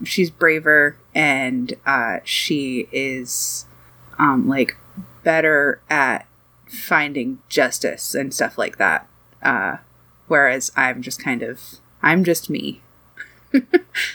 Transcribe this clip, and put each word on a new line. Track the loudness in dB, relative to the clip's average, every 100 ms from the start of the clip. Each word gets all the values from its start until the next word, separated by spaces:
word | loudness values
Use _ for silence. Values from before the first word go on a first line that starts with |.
she's | -6 0 0
braver, | 2 2 4 4 6 4 0 _ 0
and, | 2 2 0 -2 -4 -4 -2
uh, | 0 0 -4 -4
she | -4 -2 -2 -2 -6 -4
is, | -4 -4 -6 -8 -6 -6 -8 -12 -20 -20 _ -18 0
um, | 2 4 2
like, | 0 -2 -4 -18 -18 -18 -4
better | 0 2 4 4 2 -2 -2
at | 0 2 0 -6 _ _ _ _
finding | -16 0 0 2 -4 -6 -6 _
justice | 0 0 0 -4 -4 -8 -6
and | -6
stuff | -4 -4 -2
like | -6 0
that. | 0 0 -6 _ _ _
Uh, | -2 -2 -2 -6 -14 _ _ _ _
whereas | 4 4 2 -4 -2
I'm | -2 -2
just | -10 -8
kind | -6 -6
of, | -6 -12 -18 -20 _ _
I'm | 2 2 2
just | 0 -2
me. | -6 -8 -10 _ _ _ -20 -20 _ _
<laughs> | -2 2 0 0 -6 -8